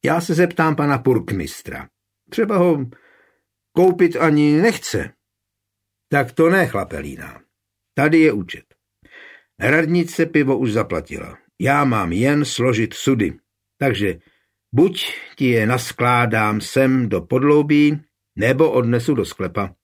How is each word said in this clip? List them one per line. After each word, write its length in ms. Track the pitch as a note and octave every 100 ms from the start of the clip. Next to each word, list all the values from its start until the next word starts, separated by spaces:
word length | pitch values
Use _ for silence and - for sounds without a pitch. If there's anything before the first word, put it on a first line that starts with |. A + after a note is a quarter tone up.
Já 160 | C#3+ E3
se 140 | E3+
zeptám 420 | D#3+ - - D#3+ D3+
pana 220 | D3 C3+
purkmistra. 880 | C3+ A#2 - G2 D2+ - - - - _ _ _ _
Třeba 260 | - G#3+ G3+
ho 300 | F3 D3+ B2+ - _ _ _ _ _ _ _
koupit 440 | - F3+ F3 F3 E3+
ani 460 | D#3+ D3+ D3 D3+
nechce." 500 | A3 - - G2+ D2+ _ _ _ _ _ _ _ _ _ _
"Tak 240 | C#3+ A#2+
to 180 | - E3
ne, 160 | F#3+ D3
chlapelína. 760 | G2+ F#2 D#2 D2 C2 B1+ - _ _ _ _ _
Tady 240 | - D3+ D#3+
je 140 | D#3
účet. 320 | G#2 F2 - _ _ _ _ _ - - - _ _
Radnice 680 | A#2+ D#3 D#3+ F3 E3+ - E3
pivo 320 | D3+ C3+ B2
už 140 | B2
zaplatila. 680 | G#2+ G2 E2 - - D#2 - _ _
Já 240 | C3 C#3+
mám 280 | C#3 A2+ F2
jen 320 | F2+ C3 D3
složit 500 | C#3+ - B2 A#2 A2
sudy. 440 | - - B2 F2+ - _ _ _ _
Takže 400 | C3+ G2 G2+ E2+ _ _ _ _ _
buď 420 | A#2 F3+ F3+ - - - -
ti 80 |
je 220 | C3+ A#2 A2
naskládám 920 | B2 - - A#2+ A#2+ A#2 A2 G#2+ G#2
sem 480 | - C3+ C3 C3 A#2
do 120 | F#2
podloubí, 800 | D#2+ C3 C#3+ D3 D3 D3 D3 D3+ _ _ _ -
nebo 340 | A2+ C3 D#3
odnesu 440 | B2 A#2 A#2+ A#2
do 100 | C3
sklepa. 500 | F#2 - F#2 G#2 F#2+ -